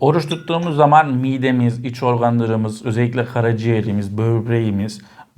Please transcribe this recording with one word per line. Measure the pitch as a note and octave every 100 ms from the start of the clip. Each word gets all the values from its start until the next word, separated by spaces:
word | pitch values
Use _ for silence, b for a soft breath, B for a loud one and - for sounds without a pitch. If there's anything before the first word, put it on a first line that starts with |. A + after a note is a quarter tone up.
oruç | C3+ D#3+ D3
tuttuğumuz | E3 - E3 F3 D3
zaman | D3 D3+ D3+
midemiz, | B2+ C3 C3 C3 B2+ A#2+ A#2+
iç | B2 A#2+
organlarımız, | B2+ A#2+ A#2+ A#2+ A2+ A2 A2 G#2+
özellikle | B2+ A2 A#2+ B2+
karaciğerimiz, | A#2+ A#2+ A#2 A2 A2+ A2+ G#2+ G#2 G2 G2+
böbreğimiz, | A2+ A#2 A2+ A#2 A2 G2 G#2+ - B B B